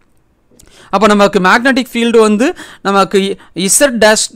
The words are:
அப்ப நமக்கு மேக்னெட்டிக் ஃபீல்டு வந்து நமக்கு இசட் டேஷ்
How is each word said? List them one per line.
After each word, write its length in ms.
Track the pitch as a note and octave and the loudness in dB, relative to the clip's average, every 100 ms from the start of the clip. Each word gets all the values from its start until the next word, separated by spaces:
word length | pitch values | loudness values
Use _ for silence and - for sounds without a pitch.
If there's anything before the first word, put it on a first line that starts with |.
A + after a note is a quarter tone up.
| _ _ _ _ _ _ _ _ - | _ _ _ _ _ _ _ _ -8
அப்ப 120 | F#3+ G#3 G#3 | -2 0 2
நமக்கு 240 | G3+ G3+ F#3 | 2 2 0
மேக்னெட்டிக் 420 | A3+ B3+ B3+ A#3+ | 0 0 -2 -4
ஃபீல்டு 260 | A#3 A#3 A#3 G#3+ | -4 0 2 2
வந்து 200 | G#3 C4+ F4+ - - - | 2 -2 -4 -14 -10 -4
நமக்கு 320 | G3 F#3+ G3 G3 F#3 - - F#3+ | -2 0 -2 -4 -6 -12 -8 -4
இசட் 320 | - C#4+ A#3+ G#3+ | 0 0 2 2
டேஷ் 200 | G#3+ - | 2 -4